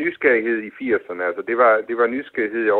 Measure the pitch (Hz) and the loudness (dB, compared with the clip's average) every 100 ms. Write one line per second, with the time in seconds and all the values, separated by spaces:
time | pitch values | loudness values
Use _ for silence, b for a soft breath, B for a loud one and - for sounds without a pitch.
0 | 160 - 143 117 113 117 107 - 131 104 | 0 0 2 2 0 -4 -6 -8 -2 -2
1 | - 90 90 87 98 117 120 110 110 117 | -2 -6 -4 -4 -4 2 4 4 0 0
2 | 120 127 143 - 107 113 110 101 | 0 -2 -8 -6 -4 -2 0 2